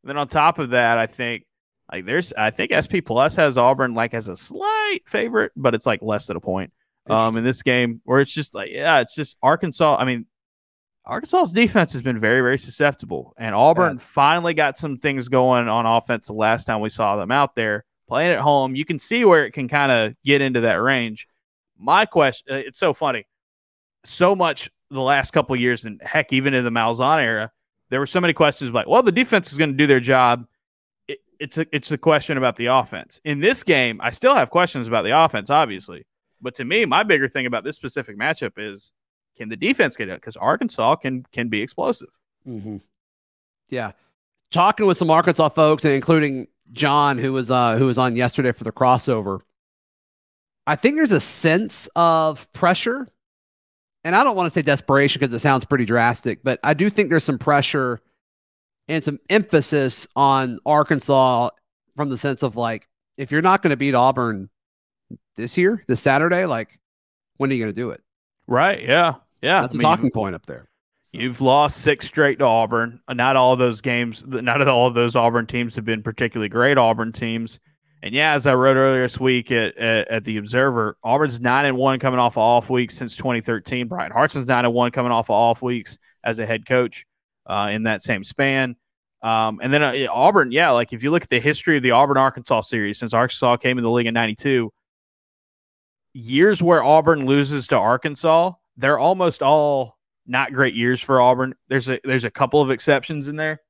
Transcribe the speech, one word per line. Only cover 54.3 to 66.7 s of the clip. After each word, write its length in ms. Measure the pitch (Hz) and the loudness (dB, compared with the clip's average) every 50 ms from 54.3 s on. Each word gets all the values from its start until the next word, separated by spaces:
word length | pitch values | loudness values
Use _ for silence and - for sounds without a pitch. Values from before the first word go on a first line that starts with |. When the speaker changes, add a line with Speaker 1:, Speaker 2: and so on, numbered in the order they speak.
| 220 | 2
Speaker 2:
wanna 140 | 190 180 160 | 0 -2 0
say 120 | - 170 | -2 0
desperation 580 | 143 151 143 135 - - 135 139 143 139 - 135 | 0 0 0 0 0 2 4 4 4 2 2 0
'cause 120 | 143 127 | -2 -2
it 80 | 117 120 | -2 0
sounds 240 | - 147 135 127 - | 2 2 2 2 0
pretty 200 | - 143 131 120 | -2 -2 -2 0
drastic, 560 | 98 117 120 117 120 120 - - 123 104 - - | 0 2 2 2 2 0 -2 -6 -8 -8 -4 -4
but 160 | 131 123 - | -4 -4 -2
I 120 | - 135 151 | 0 -2 0
do 160 | 143 185 208 | 2 0 0
think 200 | 202 214 202 135 | 2 0 0 2
there's 140 | 165 156 - | 0 0 0
some 140 | - 139 - | -2 -4 -2
pressure 640 | - 156 147 143 139 - - 147 131 123 120 110 _ _ _ _ _ _ _ _ _ _ _ _ _ _ _ _ _ - | 0 2 2 2 2 0 -2 -2 -2 -4 -6 -8 _ _ _ _ _ _ _ _ _ _ _ _ _ _ _ _ _ -6
and 140 | 156 160 - | -6 -4 -4
some 140 | 156 143 - _ - | -4 -8 -8 _ 0
emphasis 800 | 185 220 - - - 156 131 - - 147 135 127 - - - - _ | 2 2 2 2 0 0 2 2 0 0 0 -2 -4 -6 -12 -8 _
on 460 | 131 139 139 135 135 131 127 117 - _ | 2 2 4 4 2 0 -2 -6 -6 _
Arkansas 840 | - 151 151 147 - 156 135 - - 139 131 131 127 127 117 120 - _ _ _ _ _ _ _ _ _ | 0 2 2 2 2 0 -2 0 2 4 4 4 4 2 0 -2 -2 _ _ _ _ _ _ _ _ _
from 120 | 143 147 139 | -6 -4 -4
the 80 | 131 | -4
sense 280 | 113 - 143 135 - 143 | -4 -4 -6 -4 -2 -4
of, 120 | 127 107 | -4 -4
like, 320 | 120 120 117 113 107 _ _ _ _ _ _ _ | -4 -4 -4 -4 -8 _ _ _ _ _ _ _
if 160 | - 139 - | -14 -8 -2
you're 100 | 147 156 | -2 0
not 200 | 165 185 190 190 | 2 2 2 2
gonna 140 | - 170 143 | 2 0 0
beat 200 | 120 139 143 131 | 0 0 0 2
Auburn 520 | 123 123 131 131 131 120 117 107 98 95 104 _ _ _ _ _ _ _ _ _ _ _ _ - _ _ _ _ | 4 4 4 2 2 -2 -2 -4 -6 -10 -14 _ _ _ _ _ _ _ _ _ _ _ _ -20 _ _ _ _
this 240 | - 113 120 - 185 | -12 -12 -6 -2 2
year, 240 | 180 190 233 196 _ - | 2 2 0 -2 _ -2
this 120 | 127 - | -2 0
Saturday, 460 | - 143 135 143 156 170 180 175 190 | 2 2 2 2 2 0 0 0 -2
like, 320 | 170 127 113 107 _ | -2 -4 -6 -6 _